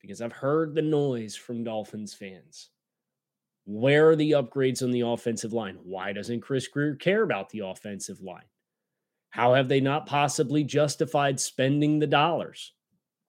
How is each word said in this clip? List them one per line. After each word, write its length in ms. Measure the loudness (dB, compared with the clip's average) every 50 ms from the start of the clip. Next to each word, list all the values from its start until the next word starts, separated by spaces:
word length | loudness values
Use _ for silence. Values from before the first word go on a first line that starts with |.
because 220 | -16 -16 -10 -8 -8
I've 80 | -8
heard 420 | -8 -4 0 2 2 2 2 0 0
the 80 | 0
noise 540 | 0 2 2 2 2 2 0 -2 -4 -8 -10
from 280 | -14 -12 -8 -8 -6 -6
Dolphins 520 | -4 -4 -6 -6 -8 -10 -12 -12 -12 -12
fans. 560 | -14 -14 -14 -14 -16 -20 _ -20 -20 -20 -20 _ _ _ _ _ _ _ _ _ _ _ _ _ _ _ _ _ _ _
Where 440 | -12 -6 0 2 4 6 8 8 6
are 60 | 6
the 160 | 6 4 2
upgrades 500 | 2 2 0 0 -2 0 0 0 0 0
on 80 | -2 -2
the 120 | 0 0
offensive 520 | 0 0 -2 -2 -2 -4 -4 -4 -6 -4 -4
line? 240 | -4 -4 -6 -10 -12 -12
Why 300 | -10 -8 -6 -6 -6 -6
doesn't 280 | -6 -6 -6 -6 -6
Chris 260 | -4 -4 -4 -4 -4 -4
Grier 280 | -4 -2 -2 -2 -2
care 260 | -2 0 0 2 2
about 300 | 2 0 0 -4 -4 -8
the 80 | -10 -10
offensive 640 | -8 -8 -10 -12 -12 -12 -10 -10 -12 -12 -14 -14
line? 260 | -14 -14 -16 -16 -20 _ _ _ _ _ _ _ _ _ _ _ _ _ _ _ _ _
How 240 | -2 2 4 6 6
have 140 | 6 4 4
they 140 | 2 2
not 260 | 2 2 0 -2 -2 -2
possibly 560 | 0 0 2 2 2 0 -2 0 2 0 0
justified 760 | 0 2 2 2 2 0 -2 -4 0 0 2 2 2 0 -2
spending 600 | -4 -6 -2 0 0 2 2 2 2 2 2 2
the 80 | 2 2
dollars? 680 | 4 4 4 4 2 -2 -4 -6 -10 -14 -18 -18 -20 _ _ _ _ _ _ _ _ _ _